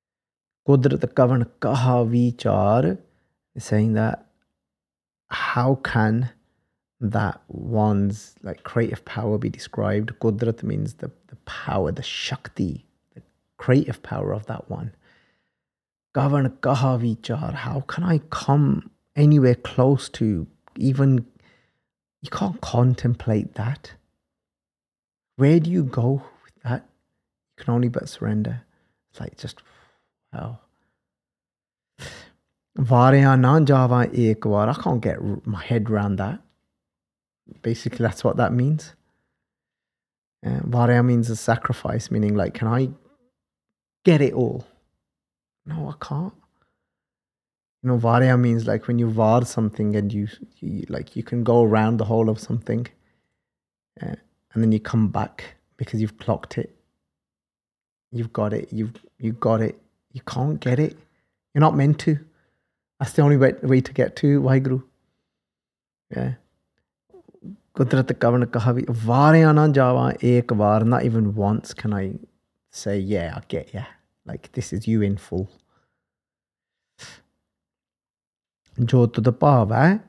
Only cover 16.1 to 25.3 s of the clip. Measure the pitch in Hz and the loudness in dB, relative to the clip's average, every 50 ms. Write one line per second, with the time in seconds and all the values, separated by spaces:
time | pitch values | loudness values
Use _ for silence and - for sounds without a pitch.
16.1 | - 135 135 143 143 143 135 123 - _ - 127 139 117 135 131 131 117 120 117 | -2 -2 0 2 2 0 0 -2 -4 _ -2 0 0 2 2 0 0 0 -2 -2
17.1 | 110 - - - 117 151 - - - 143 - 120 - 135 - - - - 175 180 | -4 -4 -6 -8 -8 -6 -6 -8 -8 -8 -8 -6 -8 -8 -8 -8 -8 -4 -2 0
18.1 | 165 147 - - - - - - 139 147 143 135 139 - - - _ _ _ _ | 0 -2 -2 -6 -10 -6 0 2 2 2 4 2 0 -2 -6 -12 _ _ _ _
19.1 | _ 147 147 147 151 147 127 123 120 - - - - - 127 135 143 127 - - | _ 4 6 6 6 6 6 4 2 0 -4 -6 0 2 2 2 2 0 -2 -10
20.1 | - - 113 107 101 82 76 - _ _ _ - _ - - 135 131 139 139 139 | -6 -4 -2 -2 -2 -2 -6 -8 _ _ _ -20 _ -2 -2 0 2 2 2 2
21.1 | 131 120 117 - _ _ _ _ _ _ _ _ _ _ _ _ _ _ _ _ | 2 2 0 -6 _ _ _ _ _ _ _ _ _ _ _ _ _ _ _ _
22.1 | _ _ - - - - 202 190 - - - - - 117 127 127 123 - - 120 | _ _ -16 -12 -8 -6 -6 -6 -6 -8 -8 -4 0 2 2 2 2 0 -2 -4
23.1 | 117 - - 117 107 107 87 - - - 104 120 143 - - - - _ _ _ | -4 -4 -2 -2 -2 -2 -2 -4 -8 -6 -6 -6 -6 -8 -12 -20 -20 _ _ _
24.1 | _ _ _ _ _ _ _ _ _ _ _ _ _ _ _ _ _ _ _ _ | _ _ _ _ _ _ _ _ _ _ _ _ _ _ _ _ _ _ _ _
25.1 | _ _ _ _ | _ _ _ _